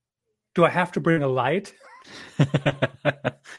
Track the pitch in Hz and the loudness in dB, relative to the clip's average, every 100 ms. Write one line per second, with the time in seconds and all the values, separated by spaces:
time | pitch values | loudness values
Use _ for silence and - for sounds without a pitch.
0 | _ _ _ _ _ - 160 151 180 - | _ _ _ _ _ 2 2 2 -2 -2
1 | 156 165 139 127 127 180 - - - - | 0 2 2 0 0 -2 -6 -16 -20 -20
2 | - - - - 139 143 147 139 131 - | -20 -20 -6 -2 0 0 -2 -2 -4 -2
3 | 147 - 131 - - | -4 -2 -4 -8 -14